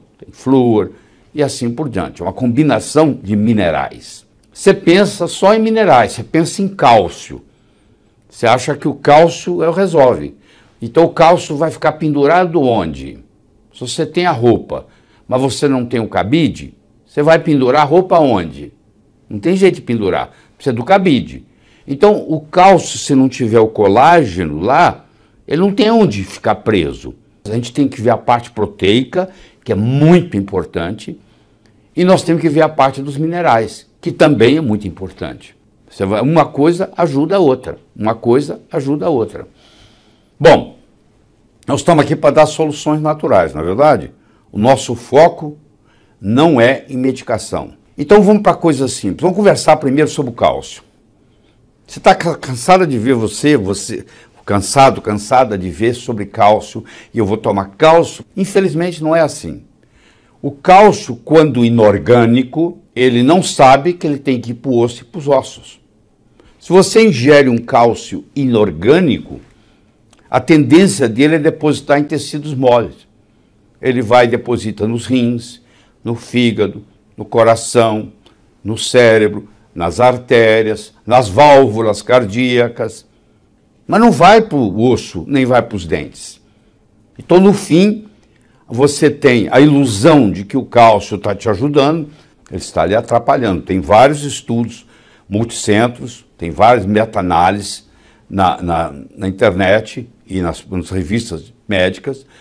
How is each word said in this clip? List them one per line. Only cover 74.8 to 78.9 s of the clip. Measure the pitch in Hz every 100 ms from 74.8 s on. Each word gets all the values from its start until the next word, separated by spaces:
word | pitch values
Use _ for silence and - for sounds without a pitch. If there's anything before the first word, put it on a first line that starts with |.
| 107
nos | 117 -
rins, | 131 120 120 120 - _ _ _ _
no | 110 117
fígado, | - 123 120 104 101 110 - _ _ -
no |
coração, | 107 117 113 113 - 123 113 107 107 - _ _ _ _
no | 101 107
cérebro, | -